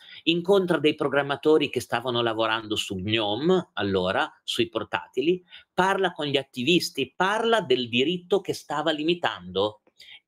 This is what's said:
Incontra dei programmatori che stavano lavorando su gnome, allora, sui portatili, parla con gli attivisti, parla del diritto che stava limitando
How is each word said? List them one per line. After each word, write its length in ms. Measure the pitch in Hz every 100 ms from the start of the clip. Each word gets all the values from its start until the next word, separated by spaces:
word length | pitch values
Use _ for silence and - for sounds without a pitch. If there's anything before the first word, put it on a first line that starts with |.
| - -
Incontra 540 | - 170 170 202 180 160
dei 160 | 151
programmatori 800 | 147 143 139 139 135 151 156 143
che 80 | 123
stavano 420 | - 123 127 120
lavorando 540 | 117 110 110 113 107 104
su 220 | - 95
gnome, 720 | 98 113 104 107 160 190 180
allora, 580 | - 104 95 90 117 151 -
sui 260 | - - 117
portatili, 760 | 110 101 87 78 - 147 180 _ - -
parla 380 | - 180 196 185
con 160 | - 147
gli 100 | 135
attivisti, 760 | 135 127 123 175 - - 131 -
parla 460 | 190 214 233 226
del 280 | 156 127 120
diritto 520 | 120 139 180 180 196
che 120 | 190
stava 380 | 139 - 147 156
limitando 880 | 151 156 175 123 101 90 90 107 - _ _ - -